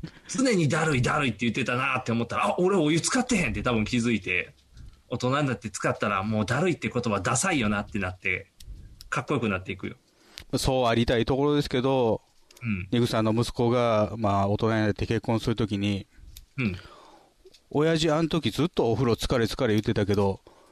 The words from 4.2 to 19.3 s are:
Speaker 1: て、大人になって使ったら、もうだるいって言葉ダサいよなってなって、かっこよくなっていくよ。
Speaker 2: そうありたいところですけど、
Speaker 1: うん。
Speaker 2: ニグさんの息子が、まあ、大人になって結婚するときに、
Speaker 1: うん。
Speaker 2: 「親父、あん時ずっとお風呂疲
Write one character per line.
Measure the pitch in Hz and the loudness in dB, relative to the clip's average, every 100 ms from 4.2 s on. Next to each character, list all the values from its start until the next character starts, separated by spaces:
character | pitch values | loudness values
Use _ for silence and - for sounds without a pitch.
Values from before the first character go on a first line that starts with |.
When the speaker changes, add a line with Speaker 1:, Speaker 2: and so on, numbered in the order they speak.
Speaker 1:
て、 | 90 90 - - _ - - - _ | 0 -2 -4 -12 _ -20 -20 -20 _
大 | 123 | -4
人 | 127 139 | 0 2
に | 139 | 0
な | |
っ | 113 | -2
て | 107 | -6
使 | - 143 | -4 -2
っ | - | 0
た | 107 | -2
ら、 | 98 | 0
も | 104 107 | 0 -2
う | 107 | 0
だ | 127 | 0
る | 185 | 0
い | |
っ | 151 | 0
て | 113 | -4
言 | 120 | -2
葉 | 113 98 | 0 0
ダ | 104 | 0
サ | 123 190 | 0 0
い | 156 | 2
よ | 107 | 2
な | 104 | 0
っ | 104 | -4
て | 101 | -4
な | 92 | -6
っ | 92 | -4
て、 | 95 92 - _ - - - - - | -4 -4 -8 _ -18 -16 -18 -20 -8
か | 147 | -6
っ | - | -2
こ | |
よ | 139 | -2
く | 110 | 0
な | 92 | -2
っ | |
て | 95 | -4
い | 95 | -10
く | - | -10
よ。 | - _ _ - - - 131 | -14 _ _ -20 -20 -6 -2
Speaker 2:
そ | - 131 | 0 2
う | 120 | 2
あ | |
り | 117 117 | 2 2
た | 120 | 2
い | |
と | 117 135 | 2 0
こ | 147 | 2
ろ | 147 | 0
で | |
す | - | 0
け | 127 | 0
ど、 | 135 135 117 101 - _ _ - | 2 2 2 0 -6 _ _ -10
Speaker 1:
う | |
ん。 | 117 95 92 | -4 -4 0
Speaker 2:
ニ | 123 | 0
グ | 117 | 2
さ | 117 | 2
ん | |
の | 110 | 2
息 | 113 120 | 2 0
子 | - 120 | 0 2
が、 | 123 120 107 104 110 | 4 4 2 2 0
ま | 104 98 | 0 2
あ、 | 98 | 2
大 | 104 | 2
人 | 110 | 2
に | 110 | 2
な | 107 | 0
っ | |
て | - - | 0 -2
結 | 113 | 0
婚 | - 110 | 0 0
す | - | 0
る | 113 | -2
と | 110 | -2
き | 101 | 0
に、 | 101 98 - - - - - 135 | -2 -2 -6 -18 -20 -20 -12 -4
Speaker 1:
う | |
ん。 | 113 87 - - - - _ _ - - _ | -4 -4 -12 -20 -20 -20 _ _ -20 -20 _
Speaker 2:
「親 | 139 160 165 | 0 2 2
父、 | 160 | 2
あ | 151 | 2
ん | 160 | 0
時 | 170 117 | 0 -2
ず | - | -2
っ | 165 | 0
と | - 120 | 2 2
お | |
風 | 110 123 | 2 2
呂 | |
疲 | 107 - | 2 0